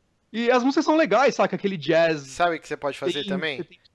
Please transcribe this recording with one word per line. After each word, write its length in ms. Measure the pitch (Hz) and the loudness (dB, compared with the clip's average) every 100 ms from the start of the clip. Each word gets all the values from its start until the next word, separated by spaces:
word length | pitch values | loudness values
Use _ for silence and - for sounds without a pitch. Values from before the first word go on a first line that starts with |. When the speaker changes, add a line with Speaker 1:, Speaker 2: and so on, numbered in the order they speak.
| _ _ _ | _ _ _
Speaker 1:
E 180 | 214 233 | -2 2
as 120 | 254 | 2
músicas 220 | 254 294 330 | 2 2 2
são 100 | 311 | 2
legais, 400 | 277 208 277 - | 4 4 4 2
saca? 200 | 196 185 | 0 0
Aquele 200 | 196 190 | -4 -4
jazz. 460 | 139 160 165 151 | 0 2 2 0
Speaker 2:
Sabe 340 | 135 131 175 160 | -6 -2 -2 -2
o 40 | |
que 80 | - | -8
você 100 | 151 | -6
pode 200 | 143 135 | -6 -4
fazer 240 | 139 147 | -4 -4
Speaker 1:
Tem, 40 | 196 | -4
Speaker 2:
também? 300 | 185 156 135 | -4 -4 -6
Speaker 1:
você 60 | |
tem 160 | 165 - _ | -10 -18 _